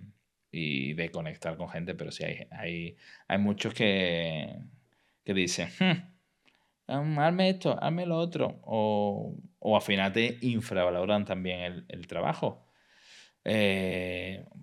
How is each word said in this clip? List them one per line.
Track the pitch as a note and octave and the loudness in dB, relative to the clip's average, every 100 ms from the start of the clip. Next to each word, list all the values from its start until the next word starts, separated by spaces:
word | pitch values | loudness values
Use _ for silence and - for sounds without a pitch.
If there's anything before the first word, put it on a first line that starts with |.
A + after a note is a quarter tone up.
| - _ _ _ _ | -18 _ _ _ _
y | E2+ D2+ C#2+ C2 | -6 -2 -2 -2
de | D#2 E2+ | -4 -4
conectar | E2+ D#2+ C#2+ E2 D#2+ | -4 -8 -6 -8 -6
con | E2+ | -8
gente, | E2 F2 | -8 -8
pero | F2 - | -8 -8
sí | - | -6
hay, | D#2+ E2 - | -8 -8 -12
hay, | - F2+ E2+ E2+ - - - _ | -10 -8 -6 -8 -12 -20 -20 _
hay | G2 | 2
muchos | G2+ G2+ A#2 | 2 2 -2
que, | - G#2+ G2 F2+ E2+ E2+ D#2 D2 - - - _ _ _ _ | 2 4 4 2 0 -2 -4 -8 -10 -16 -20 _ _ _ _
que | - | -2
dicen, | F#2+ F2 - E2+ - F#3 E3 - _ _ _ _ _ _ _ - | 2 2 0 -4 2 2 2 -2 _ _ _ _ _ _ _ -6
"Hmm, | |
um, | C3+ D3+ D3+ | -4 0 2
hazme | D3+ F3 F#3+ | 4 6 6
esto, | F#3+ D#3 A#2+ | 4 2 2
hazme | - E3+ F3 | 0 0 0
lo | E3 | 0
otro", | E3+ D#3+ B2 - | 0 0 -2 -2
o, | - A2 G#2+ G#2 G#2 G2+ G#2+ - - _ | -4 0 2 2 0 -2 -6 -10 -14 _
o | - G#2 | 2 4
al | |
final | - G2 G2 | 4 2 4
te | G#2 A#2 A#2+ | 4 2 2
infravaloran | B2+ A#2 - F#2+ F2+ F2 F#2+ G#2 | -2 -2 -2 2 2 2 2 2
también | G2+ F#2 F#2 F2+ | 2 -4 -4 -4
el, | F2 F2+ - | -6 -8 -12
el | F2 F2 | -14 -8
trabajo. | E2+ C3 D#3+ B2 - _ _ _ _ - - - _ | -2 -2 0 -2 -4 _ _ _ _ -20 -20 -20 _
Eh, | - G#2+ G2+ F#2+ F#2 F#2 F#2 F2+ F#2 F#2+ - - | -2 2 4 2 0 -2 -4 -6 -8 -10 -14 -20